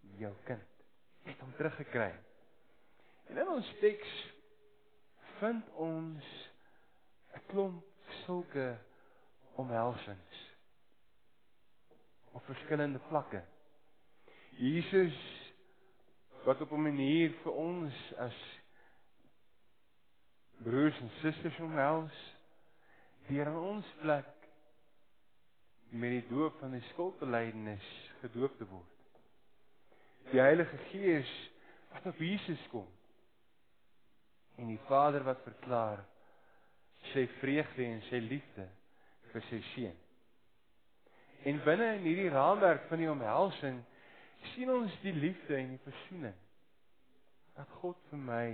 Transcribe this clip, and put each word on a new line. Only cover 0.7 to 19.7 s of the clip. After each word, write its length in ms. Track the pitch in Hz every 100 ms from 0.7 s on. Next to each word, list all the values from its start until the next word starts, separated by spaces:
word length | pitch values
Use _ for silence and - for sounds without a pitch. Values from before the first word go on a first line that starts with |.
| - - - - -
Hy 100 | -
het 140 | 135 131
hom 60 |
teruggekry. 560 | 127 147 147 143 123 104 87 - - - - - - - - - - -
En 160 | -
in 80 | 370
ons 160 | 311 - -
teks 400 | 214 208 - - - - - - - - - - - - - -
vind 320 | 208 233 -
ons 580 | - 160 160 160 156 - - - - - - - - - - - -
'n 80 | -
klomp 640 | 196 196 175 - - - -
sulke 420 | - 180 170 143 127 117 - - - - - - - -
omhelsings 840 | 131 117 117 113 - 98 - - - - - - - - - - - - - - - - - - - - -
op 100 | - -
verskillende 540 | 131 - 151 147 131
vlakke. 440 | - 156 135 101 - - - - - - - - - - - -
Jesus, 600 | 123 160 165 190 180 139 - - - - - - - - - - - -
wat 180 | 123 135
op 100 | 147
'n 100 | 147
manier 560 | 151 143 135 160 165 -
vir 100 | 160
ons 600 | 139 165 180 156 127 - -
as 440 | 120 - - - - - - - - - - - - - -